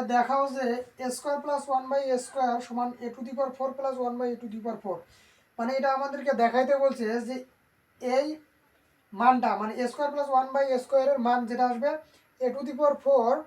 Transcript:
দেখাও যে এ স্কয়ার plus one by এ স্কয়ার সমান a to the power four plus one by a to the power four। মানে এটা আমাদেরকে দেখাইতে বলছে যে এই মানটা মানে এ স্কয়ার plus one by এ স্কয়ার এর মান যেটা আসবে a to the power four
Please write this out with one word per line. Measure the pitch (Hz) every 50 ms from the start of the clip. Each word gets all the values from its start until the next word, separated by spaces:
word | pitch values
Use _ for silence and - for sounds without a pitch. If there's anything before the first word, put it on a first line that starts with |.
| 247 208 240
দেখাও | 240 240 240 269 277 277 277 254
যে | 269 254 240 233 247 254 - _ - 262
এ | 254 254
স্কয়ার | - - 294 285 285 285
plus | 302 285 277 - 285 269
one | 262 262 262
by | 269 277 277 262 254
এ | 247 247
স্কয়ার | - - 269 254 240 240 240 240 -
সমান | 240 240 247 240 240 - 247
a | 233 233
to | - 240
the | 247 262 269
power | 277 254 - -
four | 262 269 254 269
plus | 269 269 254 247 247 240
one | 240 240
by | 247 247 240
a | -
to | 240 226 208
the | 226 214
power | 233 220 208 -
four। | 196 175 165 - _ - _ _ _ _ _ _ _ _ -
মানে | 226 240 269 269
এটা | 262 269 269 269
আমাদেরকে | 277 277 269 - - 285 262 220 233
দেখাইতে | 233 226 254 262 254 285 269 269
বলছে | 269 262 - 226 214 226 240 226 226
যে | 254 254 254 - _ _ _ _ _ _ _ _ _ - 247 247 247
এই | 262 294 311 311 - - _ _ _ _ _ _ _ _ _ _ _ _ - - 196
মানটা | 233 254 254 247 233 226 202 196
মানে | 208 220 226 240
এ | 247 233
স্কয়ার | - - 294 285 285
plus | 285 285 269 269 262
one | 262 269 269
by | 277 277 269 262
এ | 247 254
স্কয়ার | - 269 269 262 269
এর | 285 262 226 240
মান | 247 247 240 220
যেটা | 240 240 247 247
আসবে | 247 233 269 294 311 311 - _ _ _ _ _ _ - 254
a | 247 -
to | 277 269 269
the | 294 247
power | 294 285 277 285 -
four | 269 277 254 226 233 269 311 311